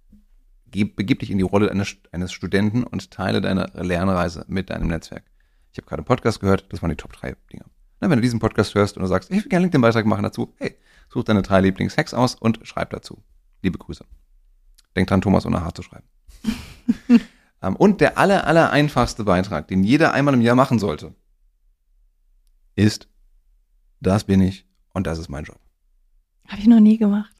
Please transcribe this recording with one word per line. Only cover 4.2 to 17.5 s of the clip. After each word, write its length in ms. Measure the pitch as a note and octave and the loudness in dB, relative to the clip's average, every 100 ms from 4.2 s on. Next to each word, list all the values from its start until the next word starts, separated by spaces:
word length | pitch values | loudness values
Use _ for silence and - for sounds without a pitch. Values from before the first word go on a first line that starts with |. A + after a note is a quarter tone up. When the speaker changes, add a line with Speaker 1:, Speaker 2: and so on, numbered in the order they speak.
| F2 E2 - | -2 -6 -8
Speaker 1:
mit 200 | F#2+ - | -8 -6
deinem 180 | E2+ E2 | -6 -4
Netzwerk. 360 | E2 - - - _ _ _ _ | -6 -10 -18 -18 _ _ _ _
Ich 60 | - | -20
habe 80 | - | -12
gerade 140 | D#2 | -8
einen 60 | - | -4
Podcast 340 | B2 A#2 - | -2 -2 -2
gehört, 260 | G2 F#2+ - | 0 0 -2
das 120 | F#2+ | -8
waren 80 | E2+ | -6
die 60 | D2+ | -6
Top 160 | - | -10
drei 220 | - - - _ | -14 -14 -14 _
Dinger. 120 | - - _ _ _ | -20 -20 _ _ _
Na, 120 | G3+ | 0
wenn 80 | B2+ | 2
du 40 | |
diesen 180 | B2 A#2 | 0 0
Podcast 340 | A2 - G2+ | -2 0 0
hörst 240 | G#2 G2+ - | 2 0 -2
und 60 | |
du 20 | F#2 | -2
sagst, 220 | F#2 - | -2 -2
„Ich 60 | F#3+ | -4
will 120 | - | 0
gerne 140 | F3 | 0
einen 100 | F3+ | 2
LinkedIn-Beitrag 320 | D3+ A#2 A2+ | 4 2 2
machen 180 | G#2+ G2+ | 0 0
dazu“, 300 | G2+ - - - | -2 -6 -10 -10
hey, 180 | - - _ _ _ | -12 -12 _ _ _
such 160 | B2 | -6
deine 160 | A#2 G#2 | 0 0
drei 220 | F2+ F#2+ | 2 2
Lieblings-Hacks 500 | F#2+ F#2+ F#2+ - - | 2 0 -4 -4 -4
aus 220 | - B2 | -2 -2
und 260 | - A2+ A2+ | -2 -4 -4
schreib 260 | - - - | -6 -8 -8
dazu. 320 | - - - _ _ _ _ | -8 -14 -20 _ _ _ _
Liebe 160 | F#2 - | -6 -6
Grüße. 260 | - - - - _ _ _ _ _ _ _ | -8 -18 -20 -20 _ _ _ _ _ _ _
Denk 140 | - F#2+ | -4 0
dran, 140 | F#2+ | 0
Thomas 240 | G2 F#2 F2 | 2 0 0
ohne 180 | F2 | -4
H 80 | E2 | -6
zu 100 | - | -10
schreiben. 240 | - - - _ - - | -16 -20 -20 _ -20 -12
<laughs> 800 | A3 - - - - - - A#3 - _ _ | -8 -8 -10 -8 -4 -2 2 2 2 _ _